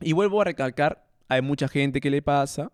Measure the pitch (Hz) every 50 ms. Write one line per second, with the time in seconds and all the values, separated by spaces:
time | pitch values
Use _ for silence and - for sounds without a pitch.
0 | - 160 156 175 202 202 196 208 202 180 165 - 135 127 123 - 147 156 - -
1 | _ _ _ _ _ - 131 131 131 139 143 - 139 135 - 143 139 139 131 143
2 | 143 143 139 143 143 151 143 143 139 139 - - 151 165